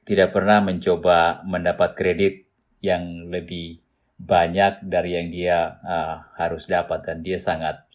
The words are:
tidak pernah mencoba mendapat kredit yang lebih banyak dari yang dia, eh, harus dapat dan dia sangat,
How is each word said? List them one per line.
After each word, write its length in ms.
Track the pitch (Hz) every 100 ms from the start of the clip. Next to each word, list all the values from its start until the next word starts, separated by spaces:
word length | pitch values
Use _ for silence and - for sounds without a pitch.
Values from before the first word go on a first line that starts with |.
tidak 320 | - 98 92 101
pernah 240 | 95 104
mencoba 800 | 98 90 95 85 90 85 85 85 95
mendapat 480 | 90 87 87 87 -
kredit 520 | 90 90 98 - _ _ _ _
yang 480 | 95 90 87 85 85
lebih 480 | 90 85 87 82 82 _ _ _ -
banyak 640 | 90 92 85 90 98 95
dari 320 | 98 90 87 87
yang 160 | 85
dia, 480 | 85 87 85 80 -
eh, 320 | 87 85 78 78 - -
harus 320 | 85 82 -
dapat 360 | 87 85 80
dan 200 | - 80
dia 160 | 87 90
sangat, 480 | - 80 80 78 _